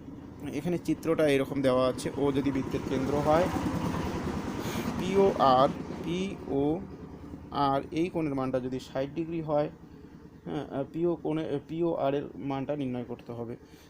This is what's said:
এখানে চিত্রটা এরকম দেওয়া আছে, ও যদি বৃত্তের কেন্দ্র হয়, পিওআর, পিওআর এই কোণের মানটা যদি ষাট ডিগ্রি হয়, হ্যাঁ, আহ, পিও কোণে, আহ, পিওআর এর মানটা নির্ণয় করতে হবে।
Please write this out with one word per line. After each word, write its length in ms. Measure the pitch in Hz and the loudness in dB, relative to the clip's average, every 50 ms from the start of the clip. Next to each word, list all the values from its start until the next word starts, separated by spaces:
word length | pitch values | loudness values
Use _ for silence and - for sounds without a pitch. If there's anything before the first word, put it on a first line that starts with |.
| - - - - - - - - - 143 110 | -14 -14 -14 -14 -14 -14 -14 -12 -10 -6 -6
এখানে 240 | 143 139 180 175 165 | -4 -2 -2 -2 0
চিত্রটা 500 | - - 156 - - 160 165 160 156 147 | 0 -2 -2 0 0 2 4 4 6 6
এরকম 340 | 139 135 135 - 151 151 | 6 4 4 2 0 2
দেওয়া 260 | 131 131 123 127 131 127 | 4 4 4 6 4 2
আছে, 240 | 123 - - 165 - 131 | 2 0 -4 -4 -2 2
ও 140 | 139 143 | 2 2
যদি 200 | 135 143 131 139 | 2 2 2 2
বৃত্তের 280 | 131 131 - - - 135 - - | 2 0 0 -2 -2 -4 -2 -2
কেন্দ্র 300 | 131 131 135 131 139 147 | 0 0 0 2 2 2
হয়, 240 | 143 151 151 165 185 - - - - - - - - - - - - - - - - - - - - - - - - - - - - - - - | 4 6 6 6 6 4 2 0 -2 -2 -2 -2 -2 -2 -2 -2 -2 -2 -4 -4 -4 -4 -4 -4 -4 -4 -6 -4 -4 -4 -4 -4 -4 -4 -2 -2
পিওআর, 720 | 175 185 190 196 196 196 - - 123 135 127 127 135 151 - - - - - - - | 0 2 6 6 6 6 6 6 6 8 8 8 8 6 4 0 -8 -8 -8 -6 -4
পিওআর 1800 | 156 170 180 190 196 - - - - - 139 143 147 160 190 202 - - - - - - - - - - - - - - - 143 139 135 139 - - | -4 -2 -2 -2 -4 -6 -8 -6 -2 0 0 2 2 0 -2 -4 -8 -12 -14 -14 -14 -14 -14 -14 -14 -14 -14 -12 -6 -2 0 2 2 2 2 0 -2
এই 180 | - 156 170 185 | -2 -2 -2 -2
কোণের 260 | - 170 160 147 139 | -2 -2 -2 -2 -2
মানটা 240 | 135 131 131 131 127 | -2 -2 -2 -2 -2
যদি 200 | 123 127 127 127 | -2 -4 -6 -6
ষাট 300 | - - - 135 139 143 | -8 -6 -4 -4 -4 -4
ডিগ্রি 320 | 143 165 165 160 170 165 | -4 -6 -6 -4 -4 -6
হয়, 280 | 156 151 151 147 151 160 - - - - - - - - - - - - - - - | -2 0 2 2 2 0 -4 -10 -16 -20 -20 -20 -20 -20 -20 -20 -20 -20 -20 -14 -10
হ্যাঁ, 220 | 180 156 151 135 - | -6 -6 -6 -6 -4
আহ, 160 | 101 135 139 135 - | -6 -6 -6 -6 -4
পিও 220 | 160 170 175 170 | -2 0 0 0
কোণে, 340 | 156 151 156 156 156 160 - | -2 -2 -2 -2 -2 -2 -2
আহ, 100 | 143 139 135 - | -4 -4 -4 -6
পিওআর 460 | 160 165 170 170 - - 127 139 139 | -4 -2 0 0 0 2 2 0 0
এর 100 | 143 139 - - | 0 -2 -6 -8
মানটা 400 | 85 107 139 139 135 135 143 147 | -8 -6 -4 -4 -2 -2 -2 -2
নির্ণয় 280 | 147 139 127 123 123 120 | -2 -2 -2 -4 -4 -6
করতে 280 | 120 120 113 - - | -6 -8 -10 -10 -10
হবে। 240 | 120 117 117 113 123 - - - - - - | -10 -8 -8 -8 -10 -12 -14 -18 -20 -20 -20